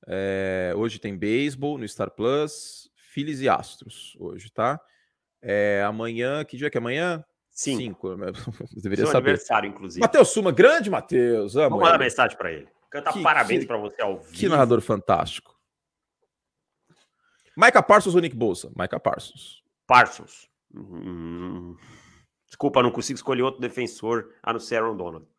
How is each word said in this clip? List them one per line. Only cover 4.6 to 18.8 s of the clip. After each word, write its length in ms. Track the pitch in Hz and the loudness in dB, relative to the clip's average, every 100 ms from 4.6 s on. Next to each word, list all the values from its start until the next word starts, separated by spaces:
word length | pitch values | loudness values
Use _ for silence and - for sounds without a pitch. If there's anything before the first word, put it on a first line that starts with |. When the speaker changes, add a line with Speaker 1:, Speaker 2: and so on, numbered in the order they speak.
| 113 156 _ _ _ _ _ _ | -2 -2 _ _ _ _ _ _
Speaker 1:
É, 420 | 117 104 104 101 101 | -4 0 2 0 -2
amanhã, 600 | 110 113 117 123 147 151 | -4 -6 -4 -4 -4 -8
que 100 | 127 | -8
dia 140 | 143 | -6
que 80 | 156 | -4
é 20 | |
amanhã? 440 | 120 135 175 165 151 _ _ | -4 -4 -4 -6 -10 _ _
Speaker 2:
Cinco. 320 | - - 131 | -10 -6 -4
Speaker 1:
Cinco, 340 | 127 92 98 92 | -6 -10 -10 -8
né? 120 | 95 | -10
<laughs> 400 | - - 110 - | -10 -12 -12 -14
Você 100 | - | -10
deveria 220 | 101 98 156 | -6 0 2
Speaker 2:
Seu 60 | |
Speaker 1:
saber. 180 | 139 131 | 2 2
Speaker 2:
aniversário, 380 | 143 - 113 101 | 0 0 -2 -2
inclusive. 300 | - 95 85 | -10 -14 0
Speaker 1:
Matheus 300 | 226 302 262 | 2 6 6
Suma, 220 | - 190 | 6 -2
grande 380 | 135 226 330 208 | 6 6 6 0
Matheus, 680 | 160 - 131 120 117 101 117 | -4 -2 2 2 2 0 0
amo 140 | 156 | 2
Speaker 2:
Vou 80 | 202 | 4
mandar 160 | 170 165 | 4 4
Speaker 1:
ele. 80 | 127 | 2
Speaker 2:
mensagem 320 | 113 120 - | 2 0 0
pra 140 | 90 | -8
ele. 140 | 78 69 _ _ | -8 -14 _ _
Cantar 220 | 143 143 | -8 -4
Speaker 1:
Que, 100 | 208 | 0
Speaker 2:
parabéns 400 | 165 151 110 123 | 2 2 2 0
Speaker 1:
que, 60 | 131 | -2
Speaker 2:
pra 100 | 113 | -6
você 240 | 104 - | -6 -6
ao 180 | 107 95 | -4 -4
Speaker 1:
que 60 | - - | -10 -4
Speaker 2:
vivo. 100 | 196 | 0
Speaker 1:
narrador 260 | 160 127 117 | 4 4 4
fantástico. 760 | - 107 - 92 80 - _ _ _ _ _ _ _ _ _ _ _ _ _ _ _ _ _ _ _ _ _ - | 0 -4 0 0 0 -8 _ _ _ _ _ _ _ _ _ _ _ _ _ _ _ _ _ _ _ _ _ 4
Micah 260 | 226 240 | 6 6
Parsons 320 | - 208 202 175 | 8 6 6 2
ou 60 | |
Nick 140 | 170 127 | 2 -2
Bosa? 360 | 113 87 - | -2 -2 -8
Micah 220 | - | -8